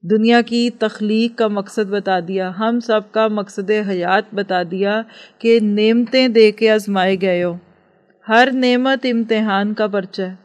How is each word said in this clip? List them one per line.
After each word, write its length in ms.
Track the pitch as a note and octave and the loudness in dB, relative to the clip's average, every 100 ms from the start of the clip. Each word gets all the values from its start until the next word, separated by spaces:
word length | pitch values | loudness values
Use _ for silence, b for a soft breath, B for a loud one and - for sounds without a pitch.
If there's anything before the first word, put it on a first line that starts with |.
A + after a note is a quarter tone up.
دنیا 400 | E3+ G#3+ A3+ A#3 | 0 0 4 2
کی 280 | A#3 A#3 A#3+ | 2 0 -2
تخلیق 680 | A#3 A3 G#3+ G#3+ A3 A#3 A#3 | -2 -6 -4 -2 0 0 -2
کا 100 | A3 | -2
مقصد 420 | G3+ G3 - G3+ | -2 -6 -4 -4
بتا 300 | G3+ G3 F#3 | -4 -2 -4
دیا، 320 | F3 F#3+ F#3 F3+ | -2 -4 -4 -4
ہم 200 | A3 A#3+ | -2 -2
سب 220 | A#3 G#3+ G#3+ | 0 -2 -2
کا 160 | A3 A3 | -2 0
مقصد 440 | G#3+ G3+ - F#3+ G#3+ G3+ | -2 -6 -8 -2 -2 -2
حیات 340 | F#3 F3 F#3+ G#3+ | -4 0 0 -2
بتا 300 | F#3+ G3 F#3 | -8 -4 -4
دیا 380 | F3 F#3 G3 G#3+ A3+ B B B | -4 -4 -2 -2 -6 B B B
کہ 220 | A3+ A#3 | 2 2
نعمتیں 680 | G#3+ G3+ A3 A#3 A#3 C4 B3+ | 2 2 2 2 2 2 2
دے 240 | A3+ G#3+ | 6 4
کے 200 | G#3 A3 | 4 2
آزمائے 440 | G#3+ G3+ G3 F#3 F#3+ | 2 0 -2 0 0
گئے 220 | F#3 F3 | 0 0
ہو۔ 140 | F3 F3 _ _ _ _ _ _ - | -2 -6 _ _ _ _ _ _ 0
ہر 180 | A3+ C4 | 4 4
نعمت 520 | C4 B3+ B3 C4 C4+ C4 | 2 0 2 0 -2 0
امتحان 680 | A#3 A3+ A3 G#3+ G3 G#3 | -2 0 -2 0 -2 -2
کا 140 | G#3+ G#3+ | -2 -2
پرچہ 340 | G3+ F#3+ - | -2 -6 -8
ہے۔ 140 | F#3 F#3 | -10 -10